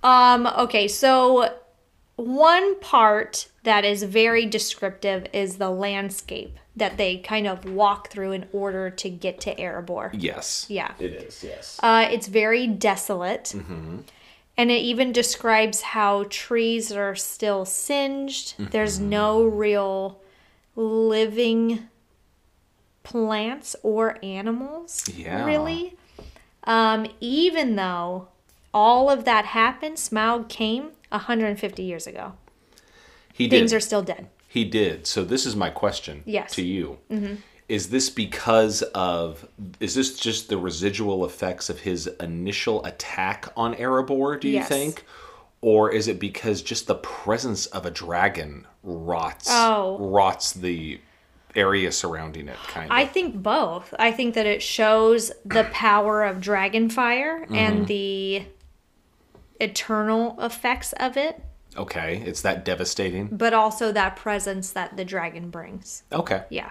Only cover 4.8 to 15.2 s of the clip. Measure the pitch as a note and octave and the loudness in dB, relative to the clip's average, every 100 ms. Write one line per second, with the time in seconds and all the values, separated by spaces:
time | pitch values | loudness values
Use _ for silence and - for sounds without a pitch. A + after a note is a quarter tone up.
4.8 | G3 F#3+ G3 F#3+ F#3 G3+ G3 F#3 F#3+ F#3 | -6 -4 -2 -2 -4 -4 -4 -2 -4 -2
5.8 | G3+ G3 G3 G3 - - - - _ A3+ | -2 -4 -6 -8 -10 -12 -12 -16 _ -4
6.8 | G#3 G3+ G3 F#3 F#3 G#3+ G#3 F#3 F#3 F#3+ | -4 0 -2 -2 -4 -2 -2 -4 -6 2
7.8 | G#3 G3+ - G#3 F#3+ F#3+ F#3+ G3+ G3 F#3+ | 2 2 -6 -8 -6 -6 -6 -4 -4 -4
8.8 | F#3 F#3 G3 F3 F#3 F#3 - - F3 - | -6 -8 -10 -6 -8 -6 -8 -6 -6 -8
9.8 | F3 F3 C#3+ G3+ - - - - - G3+ | -6 -6 -6 -4 -6 -6 -8 -8 -6 -6
10.8 | - - F2+ - - - - - - - | -8 -8 -10 -10 -16 -16 -14 -14 -16 -2
11.8 | A3+ A3+ A3+ A3+ A3+ G#3 G#3+ A#3 B3 G3 | 4 6 4 0 0 0 2 2 0 0
12.8 | G#3+ F#3+ - F#3+ F3+ A3 - G2+ E2 E2+ | 0 0 -2 -4 -4 -6 -8 -12 -10 -12
13.8 | D#2+ F#2 B2+ _ - _ _ - A#3+ A#3+ | -10 -12 -14 _ -20 _ _ 0 2 2
14.8 | A#3+ A#3 B3+ A#3+ | 0 0 0 2